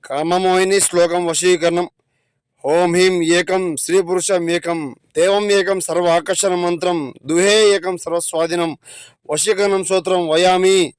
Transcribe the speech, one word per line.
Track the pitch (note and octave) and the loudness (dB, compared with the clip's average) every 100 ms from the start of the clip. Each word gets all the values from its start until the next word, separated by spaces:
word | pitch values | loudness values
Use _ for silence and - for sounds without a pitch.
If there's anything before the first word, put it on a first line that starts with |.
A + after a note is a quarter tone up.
| - | -8
కామమోహిని | C#3 D#3+ F3+ F#3 F#3 F#3 G3 F#3 | -6 -2 0 2 2 2 0 0
శ్లోకం | F3 F3 F3 E3+ | 2 2 0 -2
వశీకరణం. | D#3 F3 F3 E3+ E3+ F3 _ _ _ _ _ _ _ | 0 2 2 0 -2 -4 _ _ _ _ _ _ _
ఓం | C#3 E3 F3 F3 | 0 2 2 2
హ్రీం | F#3 F3+ E3 F3 | 2 2 2 0
ఏకం | F3 F#3+ F3+ D3 | 0 -2 -2 -6
స్త్రీ | - F#3 E3+ | 0 0 0
పురుషం | F#3 E3+ F#3 E3+ E3+ | -2 0 -2 0 -4
ఏకం | E3+ E3 C#3+ - _ D#3 | -4 -6 -8 -14 _ 0
దేవం | F3+ G3+ G#3 G3+ | 2 2 2 0
ఏకం | F#3 F#3+ F3 | 0 -4 -2
సర్వ | E3+ F3 E3 | -2 2 0
ఆకర్షణ | E3 F#3 G3 F3+ F3 | 0 -2 0 0 -2
మంత్రం | F3 F3+ E3+ C3+ - C#3+ | -2 -2 -2 -6 -10 -2
దుహే | E3 G3 G#3+ G#3 G3 | 0 4 4 4 2
ఏకం | F3+ F3 | -2 -6
సర్వ | - E3+ - | -4 -4 -4
స్వాధీనం | D#3+ E3 E3+ E3 C#3+ - - - _ - | -4 -2 -2 -4 -6 -18 -20 -20 _ -8
వశీకరణం | D#3 G#3+ G3 G3+ G3 F#3 | -4 -2 0 0 0 0
స్తోత్రం | F#3+ F#3 F#3 E3+ | -2 0 -2 0
వయామి. | D#3+ F3+ F#3 F#3 F#3+ D#3 | 2 4 4 4 2 0